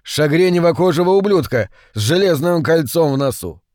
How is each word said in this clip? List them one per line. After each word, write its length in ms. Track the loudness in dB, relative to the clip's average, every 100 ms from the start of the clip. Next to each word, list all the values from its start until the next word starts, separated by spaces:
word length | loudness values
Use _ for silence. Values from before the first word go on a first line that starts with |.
шагренево-кожего 1080 | -10 -2 0 2 2 2 0 2 0 2 2
ублюдка 580 | 2 2 0 0 -4 -4 -8 _
с 60 | -6
железным 600 | -2 0 2 0 0 0
кольцом 500 | 0 0 0 -2 0
в 60 | 0
носу. 440 | -2 -4 -10 -14 _